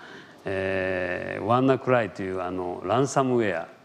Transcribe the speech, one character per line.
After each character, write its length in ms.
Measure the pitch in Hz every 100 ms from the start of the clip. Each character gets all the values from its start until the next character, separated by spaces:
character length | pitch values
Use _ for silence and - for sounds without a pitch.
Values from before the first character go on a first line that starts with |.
| - - - - 98
え 920 | 95 95 95 92 92 90 90 92 98
ー、 40 |
ワ 160 | 98 123
ン 80 | 131
ナ 120 | 151
ク 100 | -
ラ 120 | 127
イ 60 | 104
と 120 | -
い 80 | 95
う 100 | 92
あ 100 | 90
の、 300 | 92 90 92 90
ラ 140 | 113
ン 80 | 139
サ 160 | 143
ム 200 | 131 123
ウ 20 | 107
ェ 160 | 82
ア 60 | 82 -